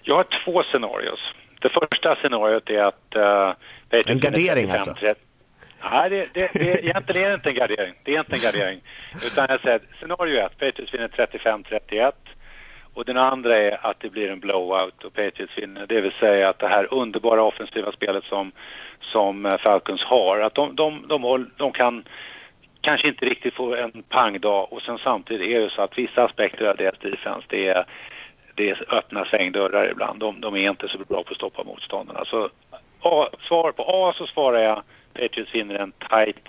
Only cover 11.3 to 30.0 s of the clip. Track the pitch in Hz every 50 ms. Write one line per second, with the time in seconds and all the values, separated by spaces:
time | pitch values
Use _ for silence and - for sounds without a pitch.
11.3 | - 110 - 113 110 104 98 - 107 107 - - 104 107 120 139 - _ _ -
12.3 | - - - - - - - - - - - - - 117 120 127 127 127 131 131
13.3 | 135 131 120 120 117 107 104 101 104 - - 110 101 _ - 107 92 110 104 95
14.3 | 98 92 92 101 98 95 90 90 95 95 92 92 _ _ - 92 _ - 104 98
15.3 | - - 98 87 - 104 107 98 98 98 101 98 113 110 95 98 - - 117 107
16.3 | 101 98 95 95 92 _ 110 95 98 104 98 - 131 131 123 110 101 113 104 117
17.3 | 113 110 110 107 - - 107 - - 110 98 104 - _ 110 101 98 98 - -
18.3 | 101 98 98 95 _ - - - - - - - - _ - - - 113 101 98
19.3 | 98 101 101 101 98 95 - 110 101 92 - - 95 92 - - 123 123 98 92
20.3 | 98 107 107 110 _ - 147 139 135 147 156 156 151 147 131 143 151 143 120 123
21.3 | 131 127 123 120 _ - 147 135 - - 127 120 120 113 - - - - - -
22.3 | - - - - _ _ _ _ _ _ - 151 147 127 151 147 135 - 123 117
23.3 | - - - 127 - - 127 120 123 120 120 113 - 117 - _ - 131 120 110
24.3 | 101 92 92 104 101 98 95 - 117 117 - - 120 113 - 135 120 101 90 -
25.3 | 113 104 90 104 120 117 110 95 - - 101 - - - 123 - - - 120 -
26.3 | - - 107 92 - - 110 104 98 - 95 95 - - - 98 95 - - 104
27.3 | 98 90 - - 104 98 95 95 90 92 90 - - - - - - - - -
28.3 | _ _ _ _ _ - 104 101 - - - - 120 113 - _ 104 101 98 -
29.3 | - 101 92 90 92 101 101 92 98 104 101 95 90 -